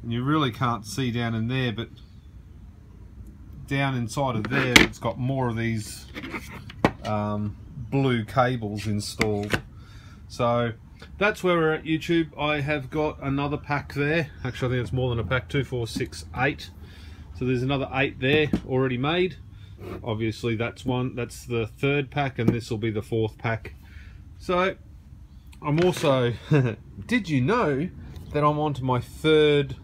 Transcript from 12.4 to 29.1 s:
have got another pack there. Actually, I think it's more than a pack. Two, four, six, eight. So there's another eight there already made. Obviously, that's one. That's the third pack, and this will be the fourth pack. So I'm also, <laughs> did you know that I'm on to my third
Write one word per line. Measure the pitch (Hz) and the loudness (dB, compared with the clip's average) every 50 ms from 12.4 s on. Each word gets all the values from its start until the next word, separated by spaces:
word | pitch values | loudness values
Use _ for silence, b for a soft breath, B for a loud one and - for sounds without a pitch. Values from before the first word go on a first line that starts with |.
| 147 151 151 147 | 0 0 0 0
have | 135 147 151 147 131 123 | 0 0 0 -2 -2 -4
got | - 156 151 151 - - | -2 0 0 0 -2 -2
another | 139 139 135 139 143 143 147 | -4 -2 0 0 0 0 -2
pack | 143 - - 147 147 - - - | -4 -2 -2 -4 -2 -2 -4 -2
there. | 135 143 147 156 170 151 151 - - - | 0 0 2 2 2 0 -2 -6 -6 -6
Actually, | 127 117 - 131 123 | -6 -2 -2 0 0
I | 123 | 0
think | 127 120 | 0 0
it's | 107 - | 0 0
more | 127 127 127 | 0 0 2
than | 120 117 | 0 0
a | 110 | 0
pack. | - 131 127 - - | 0 0 0 0 0
Two, | - 143 127 | 0 0 0
four, | - 131 123 117 | 0 -2 -4 -4
six, | 110 - 139 131 - - - - - - | -2 -2 -4 -4 -4 -6 -12 -12 -10 -4
eight. | 123 127 143 151 - - - - B B B B B B B B B B B - | 0 0 0 0 -2 -10 -16 -16 B B B B B B B B B B B -8
So | - 131 | -4 0
there's | 127 131 123 | 0 0 2
another | 127 131 143 131 135 - - | 2 2 0 0 0 -2 0
eight | 135 139 143 - - | 0 0 0 0 0
there | 131 131 147 151 151 143 - - - | 2 4 4 4 4 4 2 -2 -2
already | - 131 131 131 131 127 | 0 2 2 2 2 2
made. | 120 131 147 165 180 185 185 - - - - B B B B B B B B B B - | 0 0 0 2 2 0 0 -2 -8 -16 -18 B B B B B B B B B B -4
Obviously, | 123 110 107 113 113 107 - - 120 117 | -4 -2 0 0 -2 -2 -2 -2 -2 0
that's | 107 117 117 - - - | 0 -2 -4 -4 -6 -4
one. | 127 127 127 127 131 - | -2 0 0 0 -2 -2
That's | 123 120 113 - - - | -4 -6 -6 -8 -14 -8
the | 123 120 117 110 | -4 -2 -2 -2
third | 104 - - - 139 143 147 139 123 | -2 -4 0 0 2 2 2 0 -2
pack, | - 147 143 135 127 - | -2 -2 -2 -2 0 2
and | 117 113 | 2 4
this | 117 117 110 - | 2 2 -2 -4
will | 120 107 | -4 -2
be | 104 113 | -2 -2
the | 104 107 101 | -2 -2 -4
fourth | - 117 113 110 107 - | 0 0 0 0 0 -2
pack. | - - 120 113 107 - - - B B B B B B B B B B B - - | -4 -2 -2 -2 -2 -4 -12 -14 B B B B B B B B B B B -16 -12
So | - - 180 180 185 190 190 - - - - - - - - - - - - - - - - - | -4 0 2 2 2 2 0 -4 -14 -20 -20 -20 -20 -20 -18 -18 -18 -20 -20 -20 -20 -20 -18 -6
I'm | - 151 147 160 | -2 0 2 4
also, | 175 180 165 - - 151 135 131 123 120 113 - - - | 4 4 4 4 4 4 6 6 4 2 0 -2 0 4
<laughs> | 156 143 127 120 104 - - - - 101 101 | 6 6 6 4 0 -4 -10 -16 -14 -14 -2
did | - 226 247 190 165 | 2 2 2 2 4
you | 151 131 | 2 4
know | 123 143 220 247 220 156 139 127 165 185 - B B B B B B - - | 4 4 4 4 4 4 2 2 0 -2 -6 B B B B B B -4 0
that | 147 147 | 4 4
I'm | 147 151 151 | 4 4 4
on | 151 151 143 | 2 0 0
to | 127 127 | 0 2
my | 127 127 120 | 2 2 2
third | - - | 0 -4